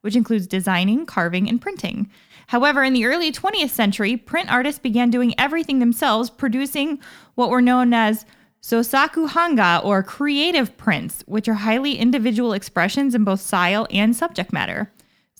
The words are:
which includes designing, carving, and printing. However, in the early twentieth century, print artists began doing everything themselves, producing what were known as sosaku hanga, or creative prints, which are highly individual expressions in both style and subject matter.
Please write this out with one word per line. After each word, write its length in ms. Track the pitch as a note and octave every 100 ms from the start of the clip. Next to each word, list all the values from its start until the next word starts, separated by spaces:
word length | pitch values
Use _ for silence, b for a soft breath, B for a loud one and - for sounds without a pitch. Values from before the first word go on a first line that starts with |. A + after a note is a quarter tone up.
which 120 | G#3
includes 320 | A3+ A3 A3+ F3+
designing, 600 | F#3+ F#3+ F3+ F#3+ A#3 E4+
carving, 420 | - E3+ F3+ G#3
and 100 | A#3+
printing. 480 | - G4 - - G#3 b b b b
However, 360 | A#3+ C#4+ C#4
in 80 | C4
the 140 | B3+ A3+
early 260 | D#4+ D#4+
twentieth 380 | B3 F#4+ G#4 C#4+
century, 440 | - G#3 G3+ G#3 A#3+
print 340 | - D#4+ -
artists 260 | B3 C4+ D4
began 300 | C4 A3 A#3+
doing 240 | B3 B3 -
everything 400 | C4+ E4 D#4 C4+
themselves, 500 | A#3 A#3 C#4+ A3 A#3
producing 720 | - C4+ B3 C4+ D4 D4 C#4+ B B B
what 140 | - B3
were 140 | B3
known 320 | B3 B3+ B3
as 320 | A#3+ A3 G#3+ - b b _
sosaku 640 | - A#3 A#3+ C4 D4+ E4 D#4
hanga, 520 | E4 E4+ C4 F3+ E3+
or 200 | G3+ G3
creative 760 | F#3+ - C#4+ C#4+ E4 E4+ A3+ -
prints, 480 | - D3+ - - -
which 220 | G#3+ G#3+
are 60 |
highly 420 | G#3+ G#3+ A3+ C#4 C4+
individual 560 | A#3 C4 A3+ G#3+ A#3+
expressions 640 | G3+ - - A3+ C#4 C#4
in 100 | A#3+
both 160 | G3+ F#3+
style 460 | - F#3+ F3+ G3+ A3+
and 240 | G3 G#3+
subject 380 | A#3+ E4+ - F#3
matter. 400 | - F#2+ F2 G#3+ b b b b